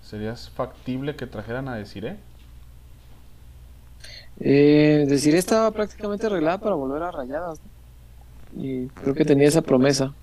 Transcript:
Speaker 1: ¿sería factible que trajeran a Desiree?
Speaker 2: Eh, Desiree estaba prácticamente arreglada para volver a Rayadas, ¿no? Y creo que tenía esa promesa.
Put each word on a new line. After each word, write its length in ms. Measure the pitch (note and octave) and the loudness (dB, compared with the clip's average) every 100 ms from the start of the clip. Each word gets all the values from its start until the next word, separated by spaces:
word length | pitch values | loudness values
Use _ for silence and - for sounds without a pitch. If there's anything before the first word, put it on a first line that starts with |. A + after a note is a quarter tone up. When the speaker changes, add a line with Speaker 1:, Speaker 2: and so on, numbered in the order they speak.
Speaker 1:
¿sería 320 | - G#2+ G#2+ A#2+ | -14 -10 -10 -10
factible 800 | - - B2 - - B2+ C#3 C#3+ | -14 -8 -10 -8 -8 -8 -8 -10
que 100 | A#2+ | -10
trajeran 420 | A#2 G#2+ A#2+ C3+ | -12 -8 -8 -8
a 60 | A#2 | -10
Desiree? 400 | G2+ G2+ A2 G3+ - - - - - - - - - - - - - - - - - - - - - - | -10 -10 -12 -12 -18 -20 -20 -20 -20 -20 -20 -20 -20 -20 -20 -20 -20 -20 -20 -20 -20 -20 -20 -18 -20 -8
Speaker 2:
Eh, 680 | - C#3 D3 D3+ D3+ D3+ C#3+ | 2 4 6 6 6 4 4
Desiree 300 | C#3+ D3 E3 | 2 4 2
estaba 320 | F3+ A3 A3 | 2 2 2
prácticamente 540 | A3 G#3 - G#3 G3+ A3 | -2 -6 -6 -8 -4 -2
arreglada 320 | F#3+ D#3 F#3+ | 0 0 0
para 160 | G#3+ F3 | -2 -2
volver 260 | C3 C#3+ | -4 -4
a 80 | F3 | -6
Rayadas, 480 | E3+ B2+ D3 F3 D#3 | -8 -8 -8 -10 -12
¿no? 1000 | G3 - - - - - - - - - | -18 -20 -20 -20 -20 -20 -20 -20 -16 -12
Y 240 | C3+ C3 B2+ | -8 -8 -8
creo 260 | - B2+ | -6 -4
que 100 | C#3 | 0
tenía 240 | D#3 C#3 D3 | 4 6 6
esa 140 | D3+ | 4
promesa. 520 | D#3 C3 C3+ C#3 C3+ - | 4 4 4 2 -2 -6